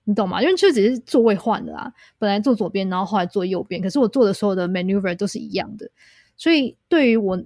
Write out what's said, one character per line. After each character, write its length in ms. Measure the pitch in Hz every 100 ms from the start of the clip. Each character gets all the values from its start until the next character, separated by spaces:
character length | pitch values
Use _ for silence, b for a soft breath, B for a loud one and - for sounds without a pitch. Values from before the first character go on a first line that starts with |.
你 100 | -
懂 140 | 202 190
吗？ 140 | -
因 40 | 285
为 80 |
就 160 | 370 392
只 160 | 247 202
是 120 | 254
座 240 | - 277
位 120 | 226
换 300 | 190 226 -
了 100 | -
啊， 160 | - - - b b
本 100 | 208
来 100 | 202
坐 160 | 269
左 140 | 226 180
边， 180 | 196 190
然 80 | 185
后 80 | 190
后 100 | 208
来 80 |
坐 220 | 180 208 180
右 160 | 185
边， 180 | - 175
可 80 | 185
是 100 | 285
我 80 | 226
做 200 | 269 208
的 80 |
所 160 | 190 208
有 40 |
的 140 | 185 180
maneuver 480 | 180 185 202 190 175
都 100 | 202
是 120 | -
一 140 | 220
样 220 | 185 - -
的。 120 | - _ b b b b
所 160 | 320
以 240 | 320 254 - -
对 240 | 330 254
于 60 | 226
我 260 | 196 185